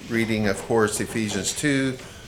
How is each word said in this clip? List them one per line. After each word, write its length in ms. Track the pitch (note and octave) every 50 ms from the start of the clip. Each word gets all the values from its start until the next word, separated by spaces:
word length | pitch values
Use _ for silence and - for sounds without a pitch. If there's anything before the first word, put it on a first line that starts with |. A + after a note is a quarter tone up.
| - -
reading, 400 | A#2 A2+ A2+ A2 A2+ G#2+ G#2+ G2+
of 100 | G2 -
course, 400 | - - A#2 A2+ A2 G#2 - -
Ephesians 520 | G#2+ - - A#2 A2 G#2 G2+ G2 F#2 - -
two, 440 | - - D3 C#3 C3+ C3+ C3 B2+ C3 - - - - -